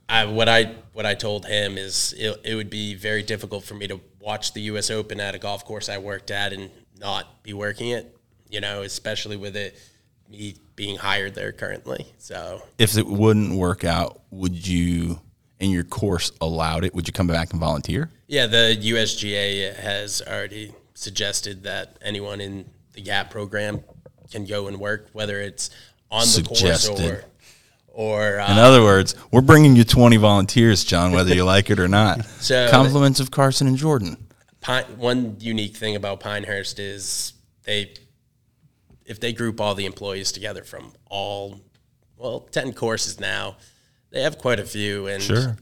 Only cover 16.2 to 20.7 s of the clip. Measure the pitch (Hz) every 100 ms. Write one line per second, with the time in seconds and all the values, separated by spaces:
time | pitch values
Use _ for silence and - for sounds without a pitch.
16.2 | - - 80 82 80 78 92 90 82 -
17.2 | 90 82 82 82 80 76 - 107 160 -
18.2 | _ 143 117 117 113 110 104 113 107 -
19.2 | 104 101 101 98 98 104 101 101 104 101
20.2 | - 104 101 104 104